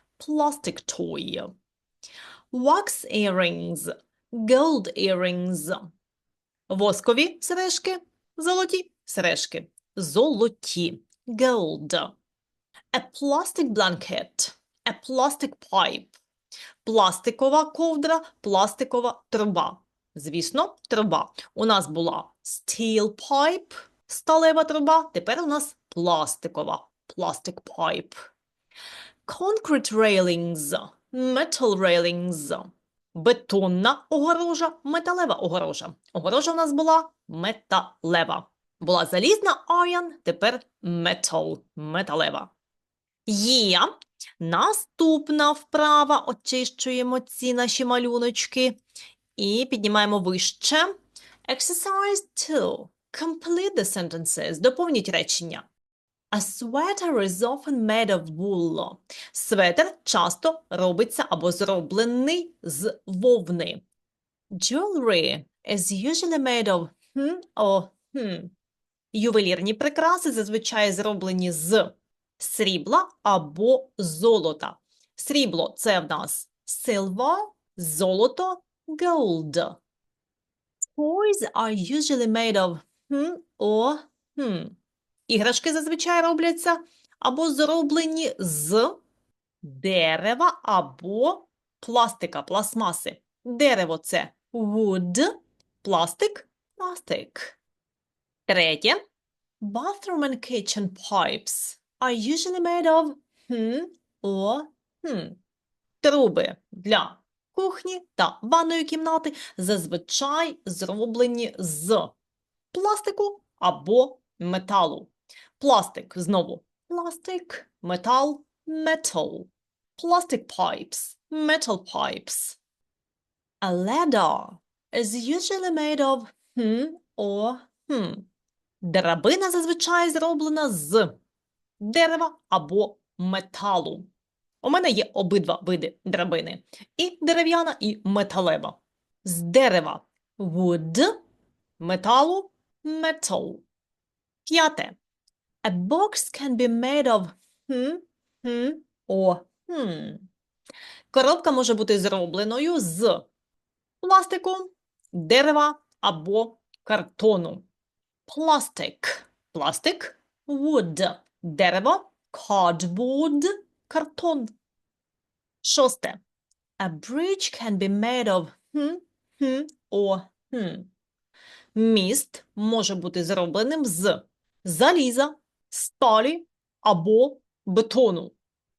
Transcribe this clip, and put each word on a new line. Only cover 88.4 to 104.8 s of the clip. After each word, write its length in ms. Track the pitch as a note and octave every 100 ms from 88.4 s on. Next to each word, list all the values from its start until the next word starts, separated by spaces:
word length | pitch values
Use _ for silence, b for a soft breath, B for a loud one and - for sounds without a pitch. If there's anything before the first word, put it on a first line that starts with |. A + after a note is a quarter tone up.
| F#3 D3+ D3+ G#3 C4+ G4+ _ _ _ _ _ _
дерева 960 | D3+ C3+ F#3+ F#3 D#3+ D#3+ G3 B3 F4 F4+
або 840 | - F#3+ C#3+ C3 F3 G#3 C#4+ F#4+ _ _ _ _
пластика, 640 | - A#3+ A#3 - E3+ D3
пластмаси. 720 | - F#3+ G#3 A3+ G3 E3 - - _ _
Дерево — 540 | A#3+ A#3+ C#4+ A3 E3 D#3+
це 300 | - E3+ - _ _
wood, 760 | A#3+ G#3 G#3+ G#3+ F#3 F3+ F#3 F4 G#4+ _ _ _ _
пластик, 680 | G3+ F3 E3+ - G#4+ G#4 - _ _ -
пластик. 800 | F4+ F4 - - - - - _ _ _ _ _ _ _ _ _
Третє. 640 | - F#3 E3 D#3 G#3+ F#4 - _ _ _ _ _
Bathroom 640 | G#3 G#3+ D#4+ G4+ G4+ E4+
and 260 | C#4+ B3+ -
kitchen 380 | A#3+ G3+ G#3+ F#3+
pipes 920 | F#3 - G3 E3 - - - - - _ _
are 120 | B3+ A#3 G#3+
usually 260 | D#4+ F4 F4+
made 260 | E4+ F4 E4
of 280 | D#4+ D#4 D4 _ _ _
hmm 360 | A#3+ A3 C4 F4 _ _ _
or 400 | G3 G3 G3 C4+ D4+ _